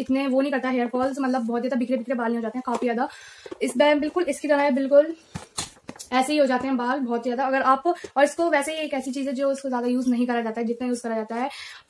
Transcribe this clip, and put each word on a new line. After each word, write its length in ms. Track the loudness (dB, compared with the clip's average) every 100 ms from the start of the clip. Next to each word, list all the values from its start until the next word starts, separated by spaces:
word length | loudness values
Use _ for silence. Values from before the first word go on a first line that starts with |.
इतने 260 | -2 0 2
वो 140 | 2
नहीं 120 | 2
करता 160 | 0 0
hair 200 | 0 0
falls, 300 | 0 -2 -2
मतलब, 260 | 0 0 0
बहुत 160 | -2
ज्यादा 140 | -2 -2
बिखरे 200 | 0 -2
बिखरे 180 | -2
बाल 120 | -2 -2
नहीं 120 | -2
हो 40 |
जाते 160 | -4 -6
हैं 40 | -4
काफी 200 | -2 0
ज्यादा। 220 | 0 -4 -6 -20 -20 -14 -4
इस 140 | -2 4
बार 220 | 4 4
बिल्कुल 260 | 2 -2
इसकी 240 | -2 -2 2
तरह 140 | 2
है, 80 | 4
बिल्कुल 420 | 2 6 6 6 0 -12 -18 -12 -10 -10 -12 -20 -16 -2
ऐसे 200 | 0 2
ही 60 | 4
हो 60 | 2
जाते 200 | 2 0
हैं 100 | -2
बाल 240 | -2 -2
बहुत 240 | -2 -2
ज्यादा। 220 | -2 -2 0
अगर 160 | 2
आप, 240 | 2 2 2
और 380 | -2 -2 2
इसको 240 | 2 4 2
वैसे 220 | 2 0
ही 100 | -4
एक 100 | -4
ऐसी 160 | -4 -4
चीज 140 | -4 -4
है 40 |
जो 160 | -2 -2
इसको 160 | -2 -2
ज्यादा 180 | -2 0
यूज 220 | 0 2
नहीं 180 | 2 0
करा 140 | 0
जाता 200 | -2 -4
है, 60 | -4
जितना 200 | -2 -2
यूज 120 | -4
करा 160 | -4 -4
जाता 180 | -4
है 140 | -6 -6 -8 -16 -18